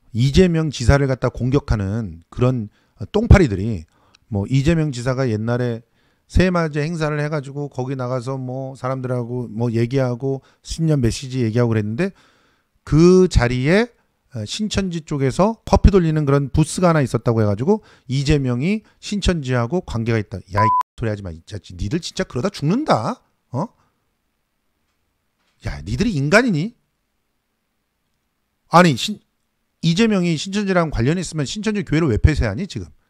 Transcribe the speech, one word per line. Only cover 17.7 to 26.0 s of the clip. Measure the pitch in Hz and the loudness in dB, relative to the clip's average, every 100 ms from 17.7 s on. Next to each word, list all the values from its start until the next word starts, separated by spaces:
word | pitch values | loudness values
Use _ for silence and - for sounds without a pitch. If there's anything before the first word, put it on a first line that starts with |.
| 214 - _ - | -2 -4 _ -6
이재명이 | 131 139 147 127 120 160 214 - _ | -2 2 2 0 -2 -2 -4 -6 _
신천지하고 | - 208 - 170 127 127 117 175 | -8 -4 0 -2 0 -2 -2 -4
관계가 | - 117 113 113 | -4 -4 -2 -2
있다. | 101 92 | -2 -10
야, | - 101 | -6 0
이 | 1017 988 - - | 2 2 -2 -6
소리 | 113 | -6
하지 | 104 | -6
마. | 98 | -10
진짜 | 80 - 101 - | -14 -14 -16 -14
니들 | 90 101 170 | -8 -4 -4
진짜 | - - | -6 -8
그러다 | 190 123 120 | -6 -4 -6
죽는다. | - 143 226 311 139 127 254 _ _ _ | -2 -2 0 0 0 -2 -8 _ _ _
어? | 123 170 _ _ _ _ _ _ _ _ _ _ _ _ _ _ _ _ _ _ _ - | -8 -8 _ _ _ _ _ _ _ _ _ _ _ _ _ _ _ _ _ _ _ -12
야, | 71 78 | -10 -6
니들이 | 123 | -2